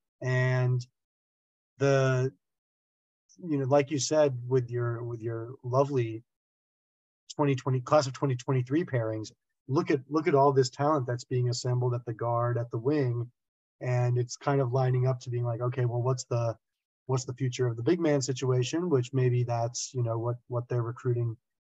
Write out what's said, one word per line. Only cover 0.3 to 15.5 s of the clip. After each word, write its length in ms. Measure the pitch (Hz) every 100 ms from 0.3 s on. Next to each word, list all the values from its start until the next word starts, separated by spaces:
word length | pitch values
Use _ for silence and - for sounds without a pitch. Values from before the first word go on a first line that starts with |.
| 127 127 127 127 123 - _ _ _ _ _ _ _ _ -
the, 540 | 139 135 131 127 131 - _ _ _ _ _ _ _ _ _ -
you 220 | 180 143
know, 80 | 131
like 240 | 143 139
you 80 | 143
said, 400 | - 156 147 123 123
with 220 | 131 120
your, 320 | 120 117 117
with 160 | 120 113
your 340 | 113 117 117 -
lovely 600 | 123 131 143 135 113 113 - _ _ _ _ _ _ _ _ _ -
twenty 220 | - 143 131
twenty 240 | 135 127
class 260 | 123 151 131
of 60 |
twenty 240 | 127 143 123
twenty-three 480 | - 131 123 151
pairings, 480 | 180 123 110 110 104 - _ _ -
look 220 | 143 175
at, 100 | 147 -
look 200 | 156 160
at 60 |
all 180 | 139 143
this 180 | 135 127
talent 360 | - 143 156 123
that's 180 | 123
being 240 | - 127 123
assembled 460 | 120 127 123 123
at 100 | 123
the 80 | 120
guard, 440 | 107 117 117 120 120
at 140 | 120
the 80 | 117
wing. 520 | 123 151 123 120 120 _ _ _ _ _
And 380 | 127 123 123 123
it's 180 | 123 -
kind 240 | 147 139
of 120 | 123
lining 340 | 131 131 127 127
up 120 | 127
to 100 | 123
being 140 | 120
like, 160 | 120